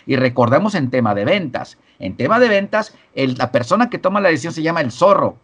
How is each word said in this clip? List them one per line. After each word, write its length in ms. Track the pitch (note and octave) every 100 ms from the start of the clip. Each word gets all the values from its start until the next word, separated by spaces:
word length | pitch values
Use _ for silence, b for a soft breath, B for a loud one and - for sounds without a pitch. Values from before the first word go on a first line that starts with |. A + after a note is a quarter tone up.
| -
Y 120 | C3
recordemos 580 | B2+ B2 A#2 C3+ G#3+ G3+
en 140 | C3
tema 260 | B2+ A2+ G2+
de 80 |
ventas. 540 | A2 G3+ D#3 - - - b -
En 180 | F#2+ -
tema 240 | B2+ A3+
de 80 | B3
ventas, 440 | G3+ G3+ G#3+ G#3+ b b
el, 220 | - C3+ B2+
la 160 | B2+
persona 360 | A#2+ A#2 G3 A#3+
que 80 | E3+
toma 220 | F#3 G3+
la 80 | F#3+
decisión 240 | D#3 E3
se 100 | D#3+
llama 200 | D#3+ E3+
el 100 | C#3
zorro. 460 | - F3+ F#3+ A#2+ -